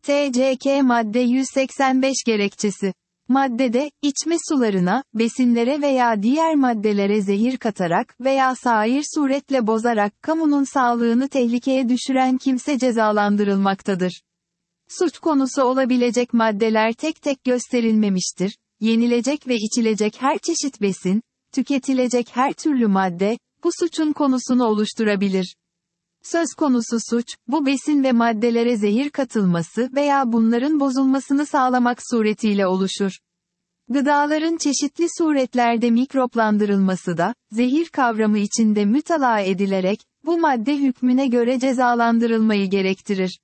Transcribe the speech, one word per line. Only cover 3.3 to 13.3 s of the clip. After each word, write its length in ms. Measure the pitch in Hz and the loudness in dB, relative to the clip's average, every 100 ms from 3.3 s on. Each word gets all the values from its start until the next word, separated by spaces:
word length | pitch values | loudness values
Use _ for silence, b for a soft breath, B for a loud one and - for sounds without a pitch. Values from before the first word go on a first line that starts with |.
| 269 269 233 262 226 285 _ | 0 0 0 0 0 -4 _
içme 340 | 285 277 320 330 - | -4 -4 -4 -4 -2
sularına, 540 | 294 233 190 180 220 277 | 0 2 2 0 -2 -4
besinlere 680 | 220 226 - 247 233 233 294 | -4 -4 0 2 2 0 0
veya 400 | 285 262 240 214 | 0 2 2 0
diğer 320 | 208 294 320 | 0 0 2
maddelere 680 | 311 254 226 208 202 196 214 | 2 2 0 0 0 0 0
zehir 340 | 196 202 233 262 | 0 0 0 -2
katarak 600 | 233 - 175 175 247 _ | -6 -4 -2 0 -2 _
veya 340 | 254 269 262 | -2 0 0
sair 500 | 254 247 226 214 269 294 | 0 0 0 2 -2 -2
suretle 520 | - 277 277 - 269 214 | -2 -2 -2 -2 -2 0
bozarak 560 | 226 233 226 202 _ | 0 0 0 -2 _
kamunun 420 | - 320 320 285 | -4 0 2 0
sağlığını 640 | 277 285 247 240 233 233 269 | 0 0 0 2 2 0 0
tehlikeye 600 | 277 240 240 269 262 240 | 0 0 0 0 0 0
düşüren 480 | 247 - 262 262 254 | -2 0 0 2 0
kimse 400 | - 254 - 277 | 0 -2 -2 -2
cezalandırılmaktadır. 1400 | 254 226 214 208 208 | 0 2 2 2 2